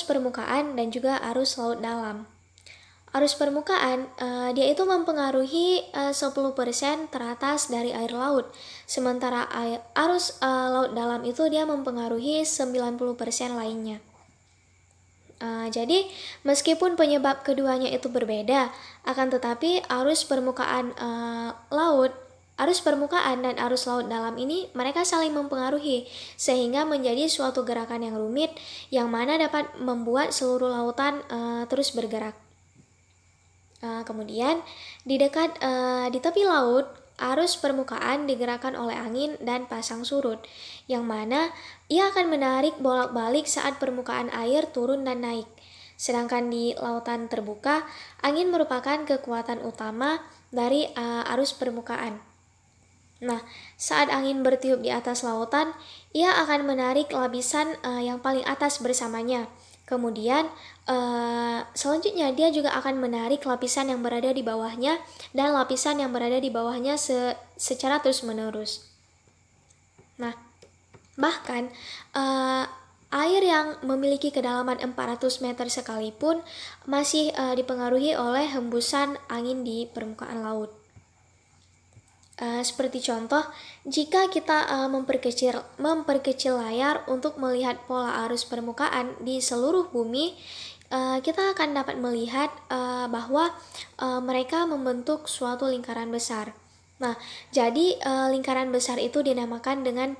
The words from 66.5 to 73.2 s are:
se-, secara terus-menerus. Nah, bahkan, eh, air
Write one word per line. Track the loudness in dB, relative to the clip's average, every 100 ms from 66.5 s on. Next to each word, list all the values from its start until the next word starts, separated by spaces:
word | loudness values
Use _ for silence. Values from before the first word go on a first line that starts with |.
| 0 -2 -2 -2 0
se-, | 0 0 0 -2 -10 -6
secara | -4 -2 0 2
terus-menerus. | 2 2 -2 -4 -4 -6 -6 -8 -12 _ _ _ _ _ _ _ _ _ _ _ _ -8
Nah, | -8 -8 -18 _ -20 _ _ -20 _ 0
bahkan, | 0 0 -6 -6 -6 -10 -16 -16 -6 -2
eh, | 0 2 2 0 -2 -8 -20 _ _
air | 0